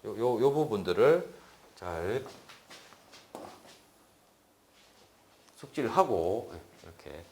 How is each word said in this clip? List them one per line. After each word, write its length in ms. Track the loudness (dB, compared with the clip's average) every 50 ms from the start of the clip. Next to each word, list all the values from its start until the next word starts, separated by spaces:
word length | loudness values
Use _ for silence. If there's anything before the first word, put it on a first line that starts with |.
| -10
요, 140 | -10 -6 0
요, 220 | 0 0 2 4
요 120 | 2 2
부분들을 800 | 4 2 0 0 -2 -2 -2 0 4 6 6 6 6 4 0 -6 -14 -20 -20 -20 -20 -20 -20 -20 -20
잘 500 | -14 -10 -8 -6 -6 -4 -4 -6 -6 -8 -10 -18 -20 -20 -20 -20 -20 -20 -20 -20 -20 -20 -20 -20 -20 -20 -20 -20 -20 -20 -20 -18 -18 -18 -18 -20 -20 -20 -20 -20 -20 -20 _ _ _ _ _ _ _ _ _ _ _ _ _ _ _ _ _ _ _ -20 _ _ -20 -20 _ _ _ _ _ _ _ _ -20 _
숙지를 340 | -20 -20 -10 -4 -2 -2 2
하고 640 | 4 4 4 4 2 0 2 0 0 -2 -4 -8 -14 -16 -18 -20 -20 -20
이렇게 420 | -20 -20 -20 -20 -18 -18 -16 -16 -18 -20